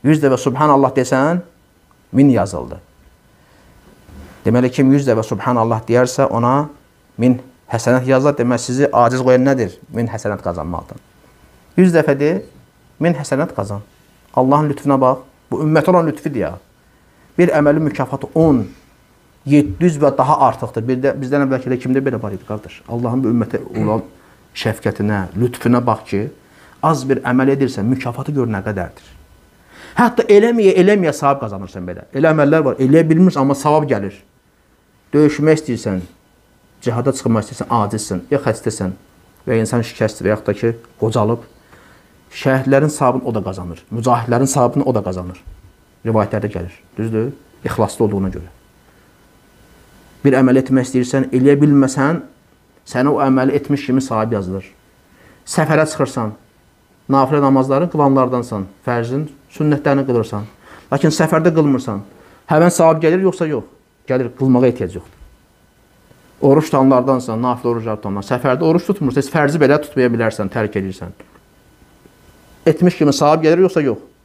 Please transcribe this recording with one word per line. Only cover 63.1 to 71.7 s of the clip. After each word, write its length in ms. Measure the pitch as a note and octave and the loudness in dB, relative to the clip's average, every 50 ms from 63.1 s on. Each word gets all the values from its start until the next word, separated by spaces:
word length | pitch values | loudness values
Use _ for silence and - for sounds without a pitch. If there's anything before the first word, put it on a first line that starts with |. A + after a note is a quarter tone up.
| E3 F#3 F#3+ | 2 2 0
yoxsa 240 | F#3+ F3 - F3 D#3 | 0 0 -2 -6 -4
yox? 160 | D3+ A#2 G2 - _ _ _ _ _ _ _ - | -4 -6 -8 -10 _ _ _ _ _ _ _ -4
Gəlir, 220 | C3 B2+ C3 A2+ - | -2 -2 -2 -4 -4
qılmağa 320 | - C#3 C3+ B2+ B2 B2+ B2 | -2 2 4 4 4 4 2
ehtiyac 260 | A#2 - G2+ F2 F#2 - | 2 0 -6 -8 -8 -12
yoxdur. 160 | - - - _ - - _ _ _ _ _ _ _ _ _ _ _ _ _ _ _ _ _ _ _ _ _ _ - D3 | -16 -16 -20 _ -20 -20 _ _ _ _ _ _ _ _ _ _ _ _ _ _ _ _ _ _ _ _ _ _ 2 4
Oruç 220 | C#3 D#3 D3+ - | 4 4 2 2
tutanlardansan, 720 | - C#3 C3 C3+ C3+ B2+ B2 C3 C3+ B2+ A#2+ - A2 A2 B2 | 0 2 4 4 4 2 2 0 -2 -2 -2 -6 -6 -4 -2
nafilə 300 | B2+ B2 A#2+ - B2 A#2 | -4 -4 -2 -2 -4 -4
oruclar 260 | A#2 A2 A2+ G#2+ G#2+ | -4 -4 -6 -8 -8
tutanlar, 260 | - G#2 G2 G2+ G2 | -8 -8 -8 -8 -6
səfərdə 400 | - B2+ B2 - C#3 B2+ C#3+ E3 | -6 -6 -4 -2 -2 -2 0 0
oruç 220 | D#3+ D#3+ F3 - - | 2 0 0 0 -2
tutmursan, 360 | G3 - - C3 - D3 C3+ | -4 -2 -2 -2 -2 -2 -4
heç 80 | C3+ - | -2 0
fərzi 280 | E3+ D3 D3 D3+ E3 | 0 0 0 2 2
belə 200 | D3 C3 C#3+ D3 - | 2 4 2 2 0
tutmaya 260 | - - - B2+ B2 A#2 | -4 -2 0 0 0 0
bilərsən, 400 | A2+ A2+ A2 - - G#2+ F#2+ - | 0 -2 -2 -2 -4 -8 -6 -4
tərk 260 | B2 A2 G#2 - G#2 | -4 -4 -4 -4 -6
edirsən. 320 | F#2+ F#2+ F#2 - F2+ F2 - _ - _ _ _ _ _ _ _ _ _ | -6 -6 -10 -12 -14 -18 -18 _ -20 _ _ _ _ _ _ _ _ _